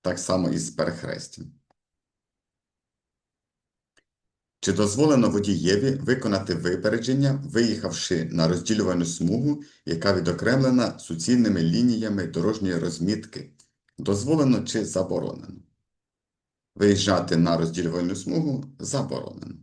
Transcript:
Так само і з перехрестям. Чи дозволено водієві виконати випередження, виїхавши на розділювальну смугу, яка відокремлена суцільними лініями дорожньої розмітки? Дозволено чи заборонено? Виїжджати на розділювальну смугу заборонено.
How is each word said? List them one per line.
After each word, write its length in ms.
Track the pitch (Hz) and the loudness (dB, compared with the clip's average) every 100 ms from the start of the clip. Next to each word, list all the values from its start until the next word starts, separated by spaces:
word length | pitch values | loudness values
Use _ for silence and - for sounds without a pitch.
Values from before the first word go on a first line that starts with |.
Так 180 | 92 85 | -4 -4
само 300 | - 92 87 | 0 0 0
і 80 | 82 | -2
з 120 | 82 | -4
перехрестям. 800 | - - 170 - - - - - _ _ _ _ _ _ _ _ _ _ _ _ _ _ _ _ _ _ _ _ _ _ _ _ _ _ _ _ _ _ _ | -4 -4 -4 -8 -10 -12 -16 -18 _ _ _ _ _ _ _ _ _ _ _ _ _ _ _ _ _ _ _ _ _ _ _ _ _ _ _ _ _ _ _
Чи 140 | - | -2
дозволено 560 | 90 104 107 151 135 107 | 2 0 2 4 6 4
водієві 600 | 101 98 87 82 - 135 | 2 0 0 2 4 2
виконати 640 | - - 127 110 95 - | 0 0 0 0 -2 -2
випередження, 920 | 82 87 90 107 113 120 135 139 135 - | -2 -2 0 0 0 0 2 2 0 -2
виїхавши 800 | 110 117 98 92 - - 85 82 | 0 0 0 -4 -6 -2 -2 -2
на 220 | 82 82 | 2 2
розділювальну 580 | 90 87 107 92 87 82 | 2 0 0 2 0 -2
смугу, 580 | - 90 113 147 147 - _ - | -2 0 0 0 -2 -8 _ -6
яка 280 | 82 98 | 0 2
відокремлена 840 | 92 82 82 104 131 135 127 110 - | 2 0 0 2 2 4 2 0 -4
суцільними 640 | - 82 113 123 110 92 | -10 -6 2 4 4 2
лініями 680 | 82 95 123 110 110 101 82 | 2 2 2 2 -2 -4 -2
дорожньої 520 | 82 92 107 95 85 | -2 -2 0 -2 -2
розмітки? 720 | 85 82 90 107 - - 73 _ - _ _ - | -4 -2 -2 -2 -6 -16 -16 _ -20 _ _ -8
Дозволено 680 | - 101 127 160 135 113 | -2 -2 0 2 4 2
чи 220 | - 113 92 | 0 -4 -2
заборонено? 760 | 90 92 92 - - 98 95 _ _ _ _ _ _ _ _ _ _ _ - | -2 -2 -2 -4 -10 -14 -18 _ _ _ _ _ _ _ _ _ _ _ 2
Виїжджати 600 | 101 98 101 90 85 85 | 4 4 4 2 2 4
на 200 | 87 85 | 4 4
розділювальну 580 | 80 87 82 87 87 101 | 0 -2 -2 -2 -4 -4
смугу 500 | 156 170 151 131 - - | -2 -2 -2 -4 -8 -12
заборонено. 760 | - 139 - - - - - - | -6 -4 -4 -6 -8 -14 -14 -16